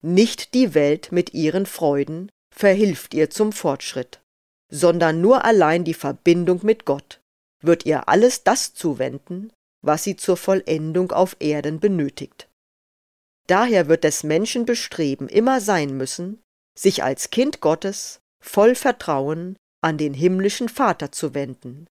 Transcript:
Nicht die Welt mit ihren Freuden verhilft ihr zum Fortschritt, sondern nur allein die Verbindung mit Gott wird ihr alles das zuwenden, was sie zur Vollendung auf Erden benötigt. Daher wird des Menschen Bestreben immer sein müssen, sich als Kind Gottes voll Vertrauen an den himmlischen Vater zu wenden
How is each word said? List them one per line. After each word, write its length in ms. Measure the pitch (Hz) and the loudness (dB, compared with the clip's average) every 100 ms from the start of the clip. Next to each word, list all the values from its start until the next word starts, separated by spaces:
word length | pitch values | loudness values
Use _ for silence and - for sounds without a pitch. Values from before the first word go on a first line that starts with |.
Nicht 520 | 156 180 226 - - | 2 4 4 0 -4
die 200 | 254 254 | 0 2
Welt 400 | 151 143 151 - | 4 2 0 -2
mit 200 | 175 180 | -2 -2
ihren 320 | - 156 175 196 | -2 -2 -2 -4
Freuden 640 | - 156 143 143 160 196 _ _ | -2 0 0 -2 -6 -12 _ _
verhilft 600 | - 202 196 214 156 - | 0 2 4 2 0 -6
ihr 160 | - 156 | 0 0
zum 240 | - 214 | 0 -2
Fortschritt, 680 | 202 170 139 - - 127 - _ _ _ _ _ | -2 -4 -4 -6 -10 -12 -16 _ _ _ _ _
sondern 520 | 147 170 170 165 160 | 2 2 4 2 2
nur 240 | 185 254 226 | 4 4 4
allein 400 | 220 156 170 170 | 4 4 2 -2
die 80 | |
Verbindung 680 | 165 143 143 - 170 175 180 | -4 -6 0 2 2 2 0
mit 200 | 202 220 | 0 0
Gott 380 | - 139 - - _ _ _ _ | 0 -4 -6 -20 _ _ _ _
wird 240 | 151 170 - | 0 2 2
ihr 240 | 151 - | -2 2
alles 340 | 160 240 247 | 4 4 4
das 300 | - 226 - | 0 0 -4
zuwenden, 800 | - 170 123 131 131 _ 180 220 _ _ _ | -6 -4 -2 -6 -6 _ -12 -12 _ _ _
was 220 | - 156 | -2 -2
sie 140 | - 190 | -2 -6
zur 180 | - 180 | -2 -2
Vollendung 760 | - 196 - 160 156 165 180 | 2 -2 0 -4 -2 -2 -2
auf 240 | - 185 - | 0 0 0
Erden 400 | 151 151 143 156 | -4 -2 -4 -2
benötigt. 680 | 208 185 143 - - _ - _ _ _ _ _ _ _ _ _ - | 0 0 -2 -6 -16 _ -20 _ _ _ _ _ _ _ _ _ 0
Daher 400 | 185 240 208 151 | 2 4 2 4
wird 160 | 160 | 2
des 200 | 160 - | 2 -2
Menschen 420 | 151 156 220 247 233 | -2 -2 0 -4 -2
Bestreben 640 | 233 - - 151 135 139 | -2 -4 -4 -4 -4 0
immer 320 | - 233 262 | 2 2 0
sein 340 | 208 185 143 135 | 0 -2 -2 -6
müssen, 460 | 131 - 180 214 _ _ _ - | -8 -8 -10 -12 _ _ _ 0
sich 240 | 190 - | 0 0
als 280 | - 135 - | -2 -4 -6
Kind 320 | - 269 - | -2 -2 0
Gottes 580 | 160 160 196 202 - - _ _ | -2 -2 -4 -8 -14 -16 _ _
voll 320 | - - 214 247 | -6 2 4 4
Vertrauen 800 | - 240 - 143 139 160 180 190 _ _ | 0 -2 -2 -2 -2 -6 -8 -14 _ _
an 180 | 160 156 | -4 -2
den 160 | 151 139 | -4 0
himmlischen 540 | 175 185 196 - 233 | 0 2 -2 -2 -8
Vater 420 | - 247 175 143 | -2 -2 0 -6
zu 240 | - 156 135 | -8 -6 -6
wenden 520 | 139 127 127 135 165 | -8 -10 -16 -18 -20